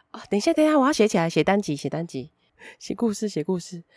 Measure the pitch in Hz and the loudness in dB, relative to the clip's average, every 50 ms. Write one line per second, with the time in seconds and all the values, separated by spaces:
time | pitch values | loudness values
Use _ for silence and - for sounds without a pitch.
0 | _ _ - - - - 196 208 - 330 330 302 311 311 311 285 254 277 311 - | _ _ -20 -20 -8 -4 -2 0 2 2 2 4 4 4 4 4 4 4 4 4
1 | 208 214 - 185 165 165 - 165 151 - 196 208 202 - 147 135 - 139 - 156 | 2 2 2 2 0 2 2 2 2 2 2 0 0 -2 -4 -6 -6 -6 -6 -6
2 | 170 170 - 135 123 156 _ _ _ _ _ _ - - - _ - - 190 - | -8 -8 -10 -12 -12 -14 _ _ _ _ _ _ -20 -20 -20 _ -10 -10 -6 -2
3 | 240 226 202 - 220 208 - 160 151 - 190 175 - - 180 165 - _ _ | -2 -2 -2 -2 -4 -4 -4 -4 -4 -2 -4 -4 -6 -10 -14 -16 -18 _ _